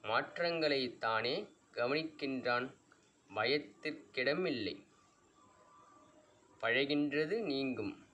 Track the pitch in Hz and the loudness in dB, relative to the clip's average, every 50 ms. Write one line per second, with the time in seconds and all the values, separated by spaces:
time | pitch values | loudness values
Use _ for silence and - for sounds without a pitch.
0 | - 107 110 127 143 - - - 170 170 170 170 160 151 143 135 127 120 113 - | -2 2 2 2 2 0 -4 -2 -2 0 0 2 2 2 2 2 0 -2 -4 -2
1 | - 113 110 110 113 123 143 190 214 - - _ _ _ - - 120 123 139 156 | 0 2 2 2 2 0 -2 -2 -4 -8 -16 _ _ _ -2 0 0 2 2 0
2 | 165 156 - - 147 139 135 127 120 123 120 123 123 135 - - _ _ - _ | -2 -4 -6 -6 -4 -4 -4 -2 0 0 2 2 0 -2 -8 -14 _ _ -20 _
3 | _ _ _ _ _ _ 98 107 107 123 139 151 143 - - - - 156 147 - | _ _ _ _ _ _ -2 0 2 4 2 2 0 -4 -16 -8 -8 -8 -8 -8
4 | - - - 135 123 135 147 180 - - 135 117 104 90 76 - - _ _ _ | -14 -8 -4 0 2 2 2 2 0 0 0 0 -2 -4 -6 -8 -14 _ _ _
5 | _ - _ _ _ _ _ - - - - - - - - - - - - - | _ -20 _ _ _ _ _ -20 -20 -20 -20 -20 -20 -20 -20 -20 -20 -20 -20 -20
6 | - - - - - - - _ _ _ - - - 113 117 127 143 139 147 147 | -20 -20 -20 -20 -20 -20 -20 _ _ _ -16 -4 -2 0 2 2 2 2 2 2
7 | 147 147 139 147 156 156 196 226 220 165 139 135 135 135 127 113 104 98 - - | 2 2 2 0 0 0 0 -2 -2 -2 -2 0 0 -2 -2 -2 -4 -6 -6 -8
8 | - - | -18 -20